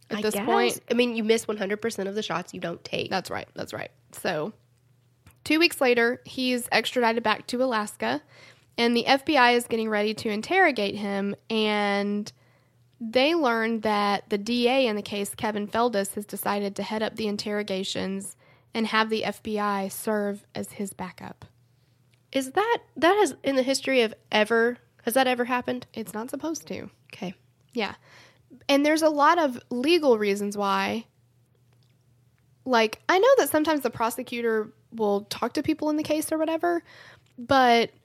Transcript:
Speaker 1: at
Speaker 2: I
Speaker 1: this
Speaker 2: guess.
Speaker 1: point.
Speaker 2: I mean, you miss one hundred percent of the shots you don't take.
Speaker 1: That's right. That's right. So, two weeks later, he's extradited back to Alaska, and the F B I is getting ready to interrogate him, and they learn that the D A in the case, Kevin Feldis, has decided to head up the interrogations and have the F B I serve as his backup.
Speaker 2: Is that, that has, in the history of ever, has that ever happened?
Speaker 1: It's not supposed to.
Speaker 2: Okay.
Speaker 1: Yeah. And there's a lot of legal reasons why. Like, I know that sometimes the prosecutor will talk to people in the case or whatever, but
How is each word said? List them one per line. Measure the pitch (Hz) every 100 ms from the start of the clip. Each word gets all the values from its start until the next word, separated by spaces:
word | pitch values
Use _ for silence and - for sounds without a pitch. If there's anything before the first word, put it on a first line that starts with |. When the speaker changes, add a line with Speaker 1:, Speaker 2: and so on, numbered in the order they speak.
| _
Speaker 1:
at | 208
Speaker 2:
I |
Speaker 1:
this | 214
Speaker 2:
guess. | 214
Speaker 1:
point. | 202 226 240 - -
Speaker 2:
I |
mean, | 233 247 226
you |
miss | 214 226 226
one | 214
hundred | 196 214
percent | 233 220 190
of | 202
the |
shots | 208 170 175
you | 185
don't | 175 170
take. | - - -
Speaker 1:
That's | 190 -
right. | - -
That's | - -
right. | 107 - - _
So, | - - 160 165 - _ _ _ _ _ _ _ _
two | - 302
weeks | 339 -
later, | 254 240 233 247
he's | - - 254 247 233
extradited | 214 233 254 233 226
back | 226 214 -
to | 240
Alaska, | 262 220 208 - 220 277 - - - - _ -
and | 233 233
the | -
F | 269
B | - 294
I | 240
is | 240 240
getting | 226 220
ready | 214 214
to | 214 226
interrogate | 208 220 370 359 247 202 208
him, | 202 196 202 202 -
and | 226 214 208 202 202 202 208 214 - _ _ _ _ _ _
they | 226 240 277 339
learn | 269 226 226 226
that | 214 208 202 202 -
the | 208
D | 208 240 240
A | 269 247
in | 208
the |
case, | 202 208 202 -
Kevin | 214 208 202
Feldis, | 226 240 208 196
has | - 208
decided | 202 - 202 202 202
to |
head | 202 214
up | 214
the | 220 214
interrogations | 208 - 208 208 190 190 185 190 196 196 - _ _ _
and | 233 220
have | 220 220
the | 220
F | - -
B | - 214
I | 208 202 196
serve | - - 214 202 202 -
as | - 202
his | - 202
backup. | - 185 - - - - _ _ _ _ _ _ _ _
Speaker 2:
Is | 269 262
that, | 359 427 466 - -
that | 311
has, | 403 349 -
in | - 269
the |
history | 254 269 - 262
of | 220 - _
ever, | 214 214 233 233 247 _ _
has | -
that | 247 262
ever | 247 240
happened? | 247 247 254 -
Speaker 1:
It's | - 220
not | 214 240
supposed | 277 302 320 -
to. | 196 - - _
Speaker 2:
Okay. | - 185 - _ _ _
Speaker 1:
Yeah. | 247 202 - _ - - _ _ - -
And | 277
there's | 294 311
a | 311
lot | 294 294 349
of | 302 240 -
legal | 247 269 349 302 226
reasons | 208 202 202
why. | 202 202 196 196 214 - _ _ _ _ _ _ _ _ _ _ _ _ _ _ _ -
Like, | 240 220 - -
I | 359
know | 466 539
that | 285
sometimes | 311 302 302
the | 262
prosecutor | - 233 240 254 240 233 220 220 - _
will | 226 214 202
talk | 202 - 226
to | -
people | 302 311 302
in | 302
the |
case | 302 311 302
or | 320
whatever, | 320 320 349 339 - - - - _ -
but | 240 269 247 233 226 -